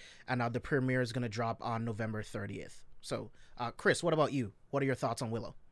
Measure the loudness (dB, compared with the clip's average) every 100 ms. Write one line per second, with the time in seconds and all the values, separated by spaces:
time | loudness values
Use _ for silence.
0 | -18 -12 -2 2 2 0 2 2 4 4
1 | 2 0 -2 0 0 0 -2 0 0 -2
2 | -2 -2 -4 -4 -4 -6 -8 -12 -14 -12
3 | -6 -6 -6 -12 -14 -6 -6 2 4 4
4 | 4 4 4 2 -2 -6 -2 0 2 2
5 | 0 -2 -2 -4 -6 -10 -16